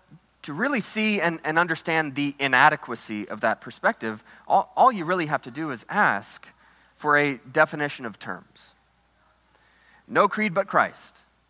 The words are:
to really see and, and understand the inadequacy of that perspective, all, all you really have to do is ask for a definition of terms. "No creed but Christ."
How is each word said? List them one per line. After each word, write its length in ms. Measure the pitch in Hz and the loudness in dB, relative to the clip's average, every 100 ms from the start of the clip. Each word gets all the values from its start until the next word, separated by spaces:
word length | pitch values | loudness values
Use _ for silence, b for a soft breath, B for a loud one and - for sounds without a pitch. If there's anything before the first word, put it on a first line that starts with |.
| _ 160 _ _ | _ -20 _ _
to 120 | - | -10
really 280 | 147 269 254 | -4 -2 -2
see 400 | - 220 214 208 | -2 0 0 2
and, 180 | 165 165 151 | 0 -2 0
and 120 | 160 | 0
understand 560 | 175 160 - 160 151 | 0 -2 -2 0 0
the 220 | 135 143 - | -2 -4 -2
inadequacy 920 | 139 127 151 151 - 117 - 107 95 | 2 6 6 4 -4 -10 -8 -8 -8
of 120 | 107 | -2
that 220 | 113 107 | -2 -2
perspective, 600 | 127 - 180 - 113 110 B B - | -6 -4 -2 -2 -6 -8 B B 0
all, 220 | 190 - - | 0 2 4
all 160 | 247 | 4
you 140 | 208 156 | 4 -2
really 220 | 185 156 | -2 0
have 140 | 143 | -2
to 60 | - | -4
do 220 | 143 160 | -8 -8
is 140 | 120 - | -8 -4
ask 580 | 185 170 101 - - - b b b b | 0 2 0 -4 -14 -18 b b b b
for 240 | _ 147 147 | _ 2 4
a 200 | 147 127 | 2 -2
definition 680 | - 156 160 156 143 - 120 | -2 2 2 0 -6 -6 -12
of 140 | 98 | -12
terms. 560 | - 87 - - - _ _ _ _ _ _ _ _ b b b b b - | -12 -12 -14 -20 -20 _ _ _ _ _ _ _ _ b b b b b -2
"No 180 | 147 196 | 2 2
creed 260 | 214 214 | 2 -2
but 140 | 170 190 | -2 0
Christ." 540 | 160 95 - - - - _ | 0 0 -4 -20 -20 -20 _